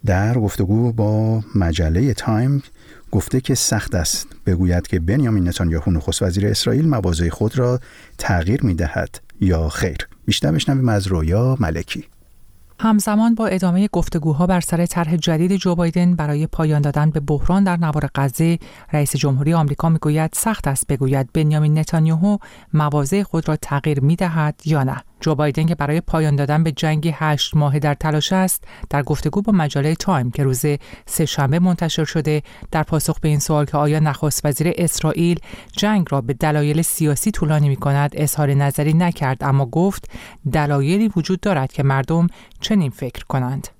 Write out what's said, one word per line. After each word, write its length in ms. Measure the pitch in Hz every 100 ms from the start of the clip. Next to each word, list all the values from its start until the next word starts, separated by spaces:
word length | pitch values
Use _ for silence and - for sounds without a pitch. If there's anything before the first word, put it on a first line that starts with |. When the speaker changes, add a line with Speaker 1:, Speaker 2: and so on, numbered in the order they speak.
| -
Speaker 1:
در 320 | 92 104 123
گفتگو 540 | 104 - 95 107 120
با 480 | 117 107 107 110 110 107
مجله 580 | - 87 82 82 80 139
تایم 500 | 131 - 110 127 143 - - - - -
گفته 300 | 107 - 131
که 140 | -
سخت 400 | 131 - 113 -
است 320 | - 82 - - - -
بگوید 400 | 90 92 87 -
که 120 | 92
بنیامین 500 | 82 120 131 107 87
نتانیاهو، 420 | 82 87 80 87
نخست 320 | 82 - -
وزیر 240 | 95 87 104
اسرائیل، 420 | 104 - 117 160
مواضع 400 | 131 92 80 85
خود 300 | - 110 127
را 220 | 123 123 - - - -
تغییر 460 | - 90 82 131
می‌دهد 560 | 110 85 78 - - - - -
یا 280 | 95 82 80
خیر. 280 | - 92 71 - - -
بیشتر 260 | 107 -
بشنویم 360 | 156 - 135 127
از 180 | 107 95
رویا 500 | 90 80 95 127 131
ملکی. 440 | 87 80 - - - - - - - - - -
Speaker 2:
همزمان 560 | 226 214 196 208 226
با 120 | 226 220
ادامه 420 | 185 180 175 202
گفتگوها 540 | - 170 170 156 147 180
بر 140 | 185
سر 260 | 160 170 175
طرح 300 | - 165 170
جدید 400 | 165 160 175 196
جو 180 | 185
بایدن 400 | 175 170 170 175
برای 320 | 175 151 147 160
پایان 360 | - 160 147
دادن 280 | 143 143 151
به 100 | 151
بحران 440 | 143 147 - 185
در 120 | 196 175
نوار 340 | 165 151 143
غزه، 440 | - 139 - 160 170 - - -
رئیس 240 | 151 143 139
جمهوری 380 | 143 131 147
آمریکا 340 | 165 147 143 165
می‌گوید 420 | 160 156 151 160
سخت 340 | - - 214 -
است 180 | 135 -
بگوید 460 | 135 135 135 135
بنیامین 460 | - 156 151 151 156
نتانیاهو 600 | 156 165 160 160 196 202 - - -
مواضع 480 | 151 151 147 135 196
خود 260 | 196 165 160
را 80 | 151
تغییر 440 | - 143 156 143
می‌دهد 600 | 135 170 180 160 151 -
یا 180 | 156 156
نه. 200 | 131 131 - _
جو 120 | -
بایدن 320 | 143 151 139 160
که 80 |
برای 260 | 170 143 156
پایان 360 | - 160 156 143
دادن 280 | 143 151
به 80 | 165
جنگی 380 | 139 160 156 160
هشت 420 | 147 156 147 - 151
ماهه 220 | 147 143
در 160 | 147
تلاش 380 | 143 160 151 -
است، 320 | 190 185 - - - -
در 120 | 143
گفتگو 400 | 135 147 156 196
با 100 | 202
مجله 420 | 202 151 147 143
تایم 360 | 160 - 170 123
که 140 | 120
روز 200 | 135 127 151 143 - - -
سه‌شنبه 520 | - 156 - 139 156
منتشر 460 | 180 175 165 -
شده، 380 | 151 165 151 151 - - -
در 120 | 160
پاسخ 380 | 156 160 - 156
به 80 | 160
این 100 | 151
سوال 260 | - 151
که 120 | 147 151
آیا 220 | 147 156
نخست 460 | 156 135 151 -
وزیر 280 | 147 143 165 -
اسرائیل 600 | 170 - 160 147 170 165 - - -
جنگ 340 | - 202 214 160
را 100 | 139
به 120 | 120
دلایل 500 | 135 160 151 147 151
سیاسی 480 | 165 - 156 143 -
طولانی 380 | 208 156 151 147
می‌کند، 420 | 135 143 143 147
اظهار 400 | 147 147 - 147
نظری 400 | 139 143 139 -
نکرد، 420 | 160 175 170 131 131
اما 260 | 139 135 131
گفت 440 | 156 185 190 - - - - 147
دلایلی 580 | 156 147 143 139 190 220 190
وجود 240 | 156 185
دارد 320 | 208 170 131
که 100 | -
مردم 440 | 139 135 131 165 170 - - -
چنین 300 | - 214 147
فکر 340 | - 127 -
کنند. 440 | - 135 127 139 - -